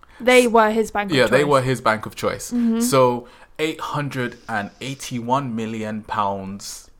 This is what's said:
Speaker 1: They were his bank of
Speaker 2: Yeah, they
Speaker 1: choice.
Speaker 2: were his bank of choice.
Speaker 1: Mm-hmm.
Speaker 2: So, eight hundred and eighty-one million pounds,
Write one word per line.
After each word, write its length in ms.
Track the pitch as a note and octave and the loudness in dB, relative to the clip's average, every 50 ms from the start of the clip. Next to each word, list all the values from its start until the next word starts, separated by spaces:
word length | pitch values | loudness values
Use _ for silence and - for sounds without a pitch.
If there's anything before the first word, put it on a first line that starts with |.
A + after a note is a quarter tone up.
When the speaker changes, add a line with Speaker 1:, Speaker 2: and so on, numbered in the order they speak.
| - _ _ - | -20 _ _ -4
Speaker 1:
They 260 | A#3 A#3+ B3+ B3 B3 A#3+ | 2 6 6 6 6 6
were 220 | G#3+ A3+ A3 G#3+ | 6 4 4 4
his 200 | G#3+ A3+ A3 - | 2 0 -2 -2
bank 200 | - G#3 G#3 G3 | -2 -6 -4 0
of 60 | D#3+ C3 | 2 4
Speaker 2:
Yeah, 80 | B2 A2 | 4 4
they 140 | A#2+ C3+ | 4 4
Speaker 1:
choice. 60 | D3 C#3+ | 4 4
Speaker 2:
were 100 | C#3+ C3 | 2 2
his 200 | B2+ C3 C3 A#2+ | 2 2 -2 0
bank 240 | - A#2+ A2 A2 - | 2 0 0 0 -2
of 100 | G#2+ - | -10 -10
choice. 360 | - - G2 F2+ G2 - - | -4 -4 -4 -4 -4 -8 -6
Speaker 1:
Mm-hmm. 280 | A#3+ A#3+ A#3+ A3+ A3+ A3+ | -4 0 0 0 0 0
Speaker 2:
So, 460 | A#3 B3 - C3 B2+ B2 B2 A#2+ A#2+ - - - - _ _ - | 0 2 4 4 4 4 2 0 -6 -12 -20 -20 -20 _ _ -6
eight 220 | D#3 D#3+ D#3 D#3 - - - | -4 -4 -4 -6 -10 -8 -6
hundred 420 | D3 C#3+ C#3 B2 C3 B2 A#2 - - - - | -6 -6 -6 -6 -6 -6 -6 -8 -12 -12 -6
and 220 | A2+ G#2 G2+ G2+ - - | -6 -6 -6 -6 -10 -12
eighty-one 760 | - C3 C#3 C3+ - - C3 A#2+ A2+ A#2+ B2+ C#3 C#3+ B2+ A2+ | -12 -12 -12 -12 -12 -10 -8 -8 -4 -2 -2 -2 -2 -2 -6
million 480 | A2+ A2+ A2 A2+ A2 G#2+ G#2+ G#2+ G#2+ G#2+ | -6 -6 -6 -6 -8 -8 -8 -8 -10 -10
pounds, 880 | - - A2 G#2 G2 G2+ G2 F#2+ F#2+ G2 G2 - - - - - - - _ | -8 -4 -4 -2 -2 -2 -6 -8 -10 -12 -12 -14 -14 -16 -16 -18 -20 -20 _